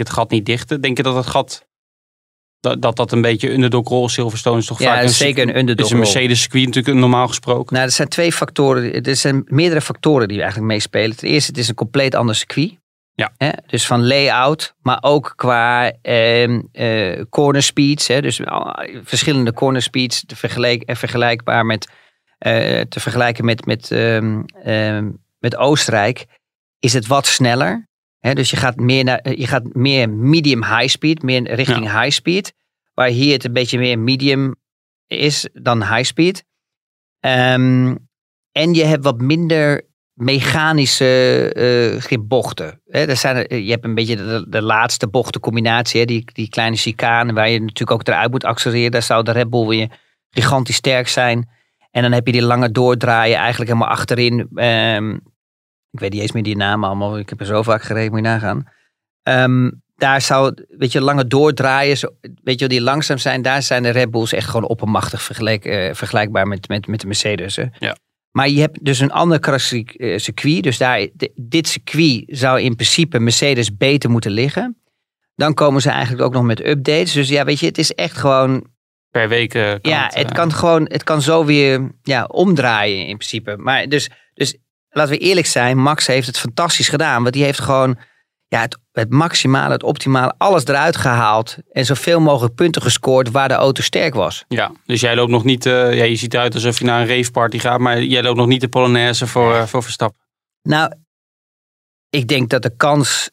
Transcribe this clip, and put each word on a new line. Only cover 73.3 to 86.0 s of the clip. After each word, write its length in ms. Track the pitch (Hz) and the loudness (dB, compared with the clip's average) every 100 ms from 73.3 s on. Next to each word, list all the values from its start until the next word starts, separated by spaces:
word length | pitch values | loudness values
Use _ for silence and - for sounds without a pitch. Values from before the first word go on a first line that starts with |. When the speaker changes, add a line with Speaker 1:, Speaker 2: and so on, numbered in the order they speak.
| - 147 131 110 104 | 2 2 2 0 0
Speaker 2:
beter 340 | 135 143 120 | 2 2 2
moeten 200 | 117 110 | 0 0
liggen. 520 | 104 131 165 247 233 _ _ _ _ _ | -2 -2 -2 -6 -8 _ _ _ _ _
Dan 200 | - 147 | -4 -2
komen 260 | 127 151 139 | 2 2 4
ze 80 | 127 | 2
eigenlijk 320 | 127 123 123 | 0 -2 -2
ook 100 | 131 | 0
nog 100 | 127 | 2
met 240 | 120 110 - | 0 0 0
updates. 460 | 147 135 156 180 | 0 0 0 0
Dus 160 | 147 135 | 0 0
ja, 160 | 143 | 0
weet 160 | 143 147 | 0 0
je, 60 | 165 | -2
het 120 | - | 0
is 140 | 160 | -2
echt 220 | - 165 - | -2 -6 -2
gewoon 500 | 139 135 131 131 - _ _ _ _ | 2 4 4 0 -4 _ _ _ _
Speaker 1:
per 180 | 120 110 | -2 0
week, 260 | 117 117 | 2 0
eh, 80 | 120 107 | 0 0
kan 80 | 101 147 | 0 -2
Speaker 2:
Ja, 120 | 156 | -2
Speaker 1:
het, 100 | 131 | -2
Speaker 2:
het 140 | - 143 | -4 -4
Speaker 1:
eh, 60 | |
Speaker 2:
kan 180 | - 170 | 0 -2
gewoon, 320 | 151 170 165 156 | 0 2 2 2
het 160 | 143 | -4
kan 180 | - 156 | -2 0
zo 220 | 143 165 | 2 2
weer, 460 | 151 147 139 131 131 - | 4 4 4 2 -2 -8
ja, 220 | - 131 | -4 -2
omdraaien 840 | 110 - 185 165 123 110 104 98 78 | -2 2 4 4 2 2 0 -2 -6
in 100 | 104 | -10
principe. 400 | - 117 107 104 | -8 -8 -8 -6
Maar 320 | 127 131 107 | -2 -2 0
dus, 220 | 143 - - _ | -2 -2 -10 _
dus 220 | - 131 - _ _ _ | -6 -6 -6 _ _ _
laten 220 | 147 147 | -2 -2
we 60 | 147 | 0
eerlijk 280 | 175 190 156 | 2 2 2
zijn, 320 | - 123 131 | 0 2 2
Max 280 | 135 151 | 2 2